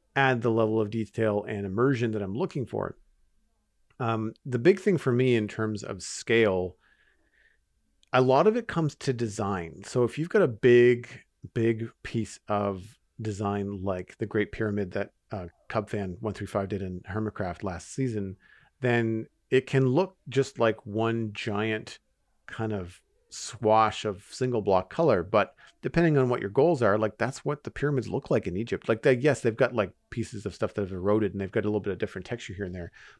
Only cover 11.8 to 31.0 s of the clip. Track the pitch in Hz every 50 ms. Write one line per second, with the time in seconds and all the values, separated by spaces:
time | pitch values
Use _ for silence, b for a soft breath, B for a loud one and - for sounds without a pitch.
11.8 | 113 113 - _ - - - 117 107 - - - _ - 104 104 101 101 95 92
12.8 | 92 104 - _ _ _ _ - 110 107 101 95 107 101 101 101 101 101 101 95
13.8 | 92 98 92 90 92 - - - 113 101 - 110 104 92 - - 110 104 104 104
14.8 | 101 90 - 101 98 - _ _ _ - 110 101 87 87 - _ _ - - 117
15.8 | 101 - - 104 101 92 87 - 113 110 95 - 101 95 - 104 98 95 107 95
16.8 | 98 92 90 90 - - 95 107 110 107 - - 101 90 85 - - 95 87 80
17.8 | - - - - 135 123 113 107 98 95 95 b b b b b b b b -
18.8 | 127 123 120 117 117 113 113 110 113 - _ _ _ - 135 127 131 - - 135
19.8 | 135 127 127 156 190 190 - _ - - 113 131 135 - - - 113 113 107 -
20.8 | - 107 101 110 113 113 117 117 113 107 104 - - 113 104 101 107 110 110 110
21.8 | 110 - - - _ _ _ _ _ _ _ _ _ - - - 110 110 107 98
22.8 | 90 90 - - _ _ _ _ _ _ - - - - - - 110 107 110 110
23.8 | 110 107 107 - - 107 98 95 - - - - 127 127 123 113 98 98 95 92
24.8 | 92 - - - 170 147 110 90 - 98 - - 98 - - b b b b b
25.8 | - - - 165 170 160 151 139 127 123 123 - - 101 98 135 143 170 170 127
26.8 | 120 98 98 110 110 107 - - 110 127 135 - - 147 147 - - - - -
27.8 | 143 147 147 127 110 - 87 135 - - 143 113 - 98 85 95 117 120 98 87
28.8 | - - 113 110 - 147 131 120 127 151 135 - - 120 110 - 131 117 123 117
29.8 | 101 90 - _ _ - - 117 107 - - 104 - 101 90 - 113 98 - 107
30.8 | 101 92 95 90